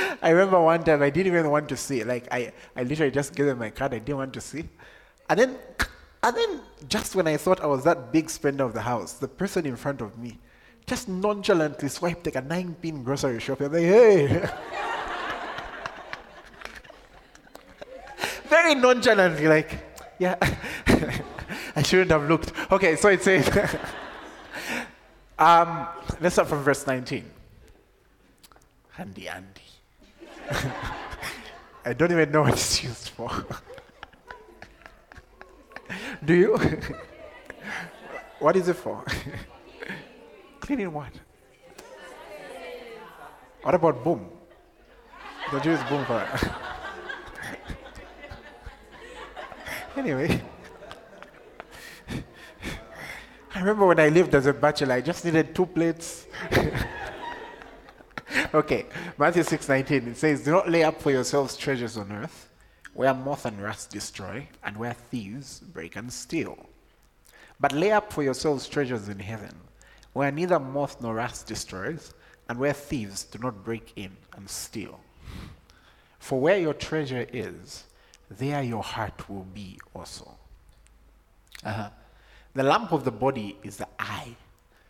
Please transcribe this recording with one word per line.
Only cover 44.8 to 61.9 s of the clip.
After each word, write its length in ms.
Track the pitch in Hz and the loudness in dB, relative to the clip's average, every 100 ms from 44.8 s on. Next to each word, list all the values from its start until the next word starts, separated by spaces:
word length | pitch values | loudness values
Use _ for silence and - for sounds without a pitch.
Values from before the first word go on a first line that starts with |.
| _ - - - - - - | _ -20 -20 -20 -18 -12 -6
Don't 140 | 139 156 | -2 0
you 60 | |
use 120 | 160 | 0
boom 220 | 127 143 123 | 0 -2 -2
for 80 | |
that? 420 | 113 98 - - - | -2 -2 -2 -4 -4
<laughs> 40 | - - - - - - - - - - - - - - - - 285 - 294 - - - - - 466 - - - - - - - - - | -10 -10 -12 -12 -12 -12 -14 -14 -12 -12 -14 -14 -16 -18 -20 -18 -18 -18 -20 -20 -20 -20 -20 -20 -20 -18 -16 -16 -16 -14 -12 -12 -10 -6
Anyway. 440 | 160 131 170 - - - - - - - - - - - - - - - - - - | -2 0 0 -2 -4 -16 -20 -20 -20 -20 -20 -20 -20 -20 -20 -20 -18 -20 -20 -18 -12
<laughs> 1500 | - - - - - - - - - - - - - - 196 | -12 -12 -18 -20 -14 -10 -10 -12 -16 -14 -14 -16 -20 -10 -2
I 40 | |
remember 280 | 190 214 190 | 0 6 8
when 120 | 165 | 8
I 100 | 151 | 8
lived 260 | 165 175 143 | 8 6 6
as 100 | 135 | 4
a 80 | |
bachelor, 400 | - 147 151 139 | 4 2 4 2
I 80 | 127 | 2
just 240 | 135 175 170 | 0 -2 2
needed 280 | 160 156 | 2 2
two 120 | 170 180 | 0 0
plates. 600 | 160 165 165 - - - - - | 2 0 0 -8 -14 -14 -12 -2
<laughs> 40 | - - - - - - - - - - - - - - - - - - - - | 0 0 -2 -6 -8 -12 -10 -12 -12 -14 -18 -20 -20 -20 -20 -18 -16 -6 -4 0
Okay, 320 | 156 151 117 - - 170 151 | 2 2 0 -2 -10 -10 0
Matthew 260 | 151 170 | 2 4
six 260 | - 156 - | 2 0 2
nineteen, 380 | 135 127 139 120 | 0 2 0 -2
it 100 | 117 | 0
says, 260 | 156 139 | 0 2
"Do 80 | 131 | 2
not 180 | 180 180 | 2 4
lay 140 | 165 | 4
up 180 | 160 156 | 4 2
for 100 | 151 | 0
yourselves 460 | 131 120 139 131 - | 0 2 0 0 -4
treasures 400 | 143 127 117 | -4 -2 -4